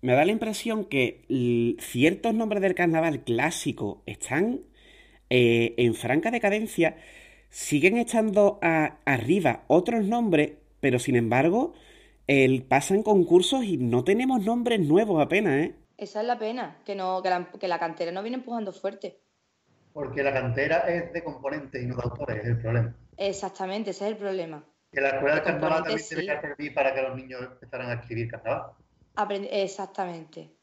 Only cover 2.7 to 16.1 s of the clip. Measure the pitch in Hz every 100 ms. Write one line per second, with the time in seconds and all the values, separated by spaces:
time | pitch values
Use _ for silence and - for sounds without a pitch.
2.7 | 180 175 165 165 139 - 117 147 160 165
3.7 | - 104 87 - 101 - 139 208 254 -
4.7 | _ - - - _ _ 127 120 117 117
5.7 | - 123 110 117 139 170 240 214 208 214
6.7 | - 160 - - - - - _ - -
7.7 | 147 170 233 233 233 220 196 202 202 170
8.7 | 160 156 - - 131 110 185 160 117 -
9.7 | 151 185 233 196 233 233 165 147 - _
10.7 | _ 139 123 123 123 117 120 151 202 320
11.7 | - - - _ _ - 139 131 131 123
12.7 | 135 139 196 214 208 175 175 180 269 226
13.7 | 160 123 120 127 208 262 262 196 240 240
14.7 | 226 151 165 214 170 139 185 208 139 165
15.7 | - _ _ 208